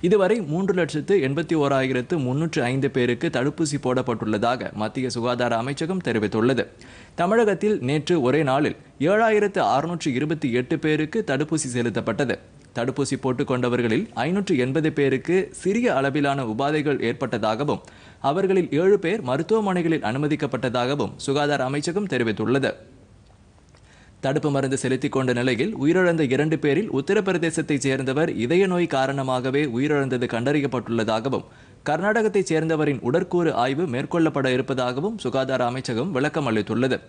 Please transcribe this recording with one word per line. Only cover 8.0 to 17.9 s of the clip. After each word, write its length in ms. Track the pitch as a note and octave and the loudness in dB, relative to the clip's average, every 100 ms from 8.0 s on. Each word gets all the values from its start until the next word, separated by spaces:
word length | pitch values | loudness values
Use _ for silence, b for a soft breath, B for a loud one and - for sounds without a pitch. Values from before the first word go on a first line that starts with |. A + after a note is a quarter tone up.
| C#3+ F3 | 0 2
ஒரே 200 | B2+ C#3+ | 4 2
நாளில் 340 | D3 C3+ C#3 - B - | 2 2 0 -2 B -4
ஏழாயிரத்து 600 | D3 G#3 A3+ G#3+ G3+ F#3+ | 2 4 4 4 2 2
அறுநூற்று 540 | A2 B2+ D#3 E3+ D#3 | 2 2 0 -4 -2
இருபத்தி 400 | B2+ D3+ D#3+ C#3+ | -2 -2 -2 0
எட்டு 260 | A#2 B2+ D#3+ | 0 0 -2
பேருக்கு 460 | D#3 D3+ D#3 A3+ G#3+ | 0 0 0 -2 -2
தடுப்பூசி 420 | C3+ D3+ D#3 C3+ | -2 0 -2 -2
செலுத்தப்பட்டது. 640 | B2 A#2+ A2+ - A2 C3+ - - - - | -2 -2 -2 -2 -2 -2 -2 -6 -20 -12
தடுப்பூசி 420 | - A#2+ B2+ C#3 C3 | -4 -4 -2 -2 -2
போட்டுக் 260 | C3 B2 C#3+ | -2 -2 -2
கொண்டவர்களில் 640 | B2+ B2 A#2+ A#2+ A2 A2+ | 0 0 0 2 0 -2
ஐநூற்று 420 | - C3 F#3+ G3 D#3 | -4 -2 -2 0 0
எண்பது 360 | B2 C#3+ D#3 | 2 0 0
பேருக்கு 560 | D3 C#3 C3 C3+ F3+ F#3 | 2 2 0 0 0 0
சிறிய 420 | - F3 G#3 A#3+ | -4 -2 0 2
அளவிலான 500 | C3+ C#3 C#3+ C#3+ C#3 | 2 0 0 0 0
உபாதைகள் 580 | A#2+ A2 C#3 D#3 D3 C3 | -2 -2 0 0 0 0
ஏற்பட்டதாகவும், 800 | A2+ - B2+ A#2 G#2+ A2 D3 A2 - | -2 -2 -4 0 0 0 -2 -2 -6